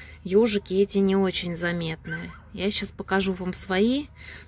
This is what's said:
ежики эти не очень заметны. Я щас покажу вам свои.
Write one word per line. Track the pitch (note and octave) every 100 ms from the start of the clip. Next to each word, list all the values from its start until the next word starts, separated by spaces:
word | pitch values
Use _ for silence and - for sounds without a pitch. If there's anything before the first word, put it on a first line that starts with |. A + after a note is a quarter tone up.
| - -
ежики | F3 G3 A#3 G3+ -
эти | F#3 G3+ G3
не | G3 G3
очень | F#3+ - F3 E3+
заметны. | F3 F3 E3 D#3+ E3 E3 F3 - -
Я | F#3+ G3
щас | - G3
покажу | - - F#3+ F#3+
вам | F#3 F#3
свои. | - - F#3 A3+ C4+ D4 - - -